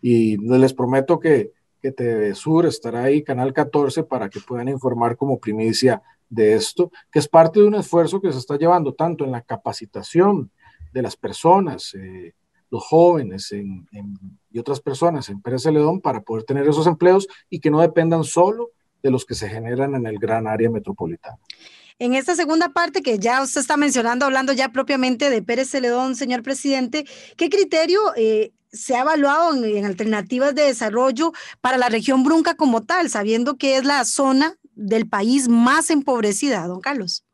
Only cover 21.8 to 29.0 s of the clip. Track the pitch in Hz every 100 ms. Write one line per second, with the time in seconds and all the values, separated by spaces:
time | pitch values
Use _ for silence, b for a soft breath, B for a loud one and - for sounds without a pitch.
21.8 | B B 247 262 269 339 311 320 349 -
22.8 | 339 381 277 220 214 254 269 294 262 294
23.8 | 294 262 233 247 277 269 269 262 269 262
24.8 | 269 277 254 240 285 233 - 233 262 277
25.8 | 247 240 262 254 269 247 240 269 277 269
26.8 | 254 302 294 B B B 330 392 349 320
27.8 | 330 370 427 - 220 220 220 _ _ -
28.8 | - 247